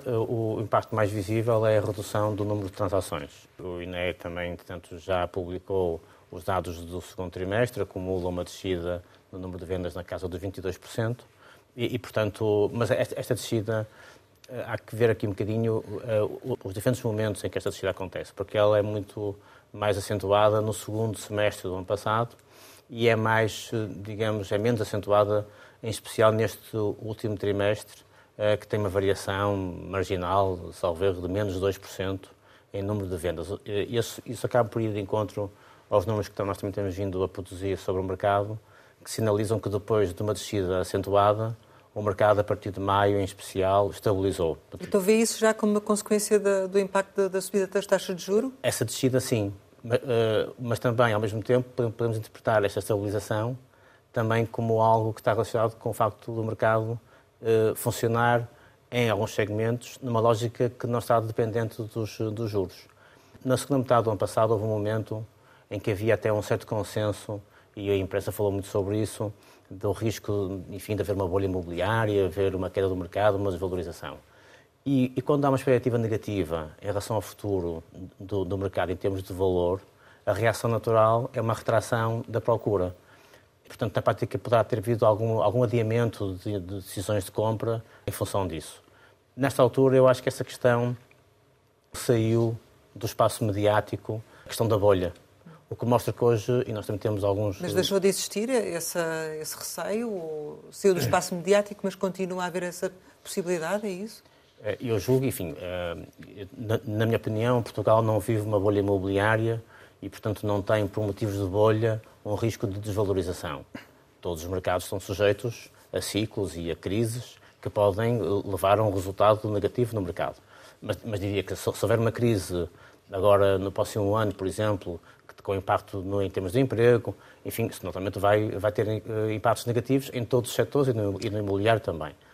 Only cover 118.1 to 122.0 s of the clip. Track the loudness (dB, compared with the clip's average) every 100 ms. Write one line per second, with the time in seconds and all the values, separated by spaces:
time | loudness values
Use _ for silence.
118.1 | 2 0 0 -2 0 4 4 4 0 -4
119.1 | 4 4 6 2 0 0 0 -2 -2 -4
120.1 | -4 -6 -6 _ -20 -20 -14 -6 -6 -4
121.1 | -4 -2 -2 -2 -4 -4 0 2 4